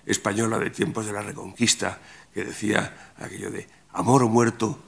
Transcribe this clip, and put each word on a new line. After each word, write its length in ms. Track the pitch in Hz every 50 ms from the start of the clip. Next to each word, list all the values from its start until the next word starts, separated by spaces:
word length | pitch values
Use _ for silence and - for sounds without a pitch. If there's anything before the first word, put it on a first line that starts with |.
| -
española 540 | - 101 - - 107 101 107 113 110 113 110
de 120 | - 92
tiempos 360 | - - - 170 - 113 107
de 60 | 107
la 100 | 104 104
Reconquista 800 | 104 104 - - - - - - 120 104 - - 98 90 - - - - - - - -
que 120 | - 101 98
decía 720 | 113 - - 107 104 104 - - - - - - - -
aquello 340 | - - - 95 101 101 -
de 160 | - - - - - _ _ _
"amor 300 | - - - 117 131 139
o 60 | 123 113
muerto, 500 | 110 120 120 117 - - 113 107 - - -